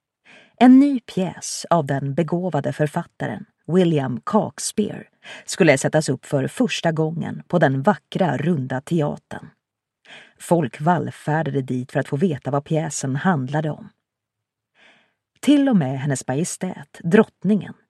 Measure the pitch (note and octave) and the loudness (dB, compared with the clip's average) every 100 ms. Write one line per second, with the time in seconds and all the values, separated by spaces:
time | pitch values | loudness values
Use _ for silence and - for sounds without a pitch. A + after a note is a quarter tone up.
0 | _ _ _ - _ - B3+ C4 C#4+ C4 | _ _ _ -20 _ 6 8 10 8 2
1 | - - F3+ - - - - E3+ C#3 C#3 | -4 -4 -4 -6 -10 -12 0 0 0 -2
2 | C#3 C#3 D#3+ F3 F3+ E3 C#3+ C#3 D3+ F3 | -2 -2 -2 -2 -2 -2 -4 -2 -2 -4
3 | - - C3 G#2 - _ - F3+ F3 D3+ | -10 -8 -8 -8 -14 _ 0 2 4 2
4 | C3 A#2 - G#3+ C3+ - - - G#3 - | -2 -6 -2 -2 -2 -6 -6 -4 -4 -8
5 | - _ - - - - E3 C#3+ D3+ D#3 | -16 _ -20 -18 -8 2 4 4 2 0
6 | D3+ B2+ - C#3+ C#3+ - A3 - E3+ D#3 | 0 -4 -4 -2 -2 -2 -2 0 -2 0
7 | D#3 E3 G#2+ D3+ - F3 D3+ C3+ C3+ - | -2 -4 -8 -10 -4 2 2 2 0 -2
8 | _ E3 F3+ C3 D#3+ D#3+ C3 C3 - E3+ | _ -2 -2 0 -2 -2 -2 -6 -2 -2
9 | D3 - - - D#3+ _ _ _ _ _ | -2 -4 -12 -16 -16 _ _ _ _ _
10 | - - - _ - E3+ C3+ - D3+ F3 | -20 -20 -20 _ 0 0 0 -2 0 0
11 | A#2+ - - D3+ D3+ C#3 C3 B2+ B2+ C#3+ | -2 -8 -4 -2 -2 -4 -4 -6 -4 -4
12 | - C#3+ F#3 C#3 - C#3+ - D#3 D#3 - | -4 -2 -2 -2 -4 -4 -2 -4 -4 -6
13 | C3+ C#3 F#3+ D#3 B2+ D3 D#3 D3 - _ | -4 -2 0 0 -2 -4 -4 -8 -14 _
14 | _ _ _ _ _ _ _ _ _ _ | _ _ _ _ _ _ _ _ _ _
15 | _ _ _ _ - D4 C#4 G3+ C3 C3+ | _ _ _ _ 4 4 4 2 2 -2
16 | D3 C3+ - C3+ F3 - F#3 - D3 - | -2 -4 -2 -4 -4 -6 -8 -8 -16 -10
17 | E3+ G#3 - _ F3+ G#3 - - | 2 2 2 _ -2 -2 -2 -14